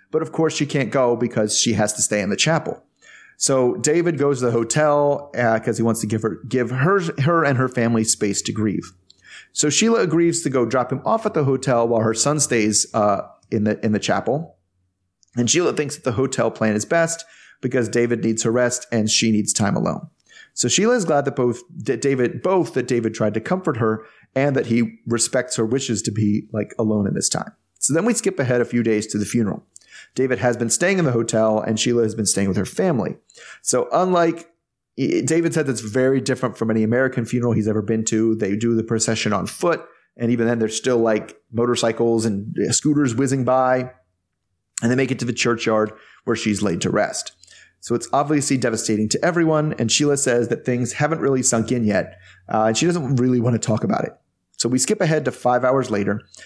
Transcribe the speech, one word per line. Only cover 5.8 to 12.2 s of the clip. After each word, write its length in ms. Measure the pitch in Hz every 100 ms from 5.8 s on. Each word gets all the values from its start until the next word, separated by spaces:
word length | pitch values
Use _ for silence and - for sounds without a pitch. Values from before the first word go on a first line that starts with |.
wants 180 | 113 113
to 60 | 107
give 140 | 107
her, 180 | 110 87 113
give 220 | 127 117
her, 320 | 131 156 196 165 -
her 200 | 139 170
and 140 | 143 127
her 100 | 131
family 360 | 127 117 113
space 400 | 107 - 104 95
to 100 | -
grieve. 400 | 107 107 87 - - _ _ - - -
So 180 | - 151
Sheila 300 | - 226 226
agrees 420 | 185 160 170 -
to 80 | 151
go 140 | 127 117
drop 260 | 131 120
him 100 | 135
off 220 | - 220 214
at 80 |
the 100 | 170
hotel 440 | 139 131 139 120 117
while 140 | 113
her 120 | 110
son 260 | 110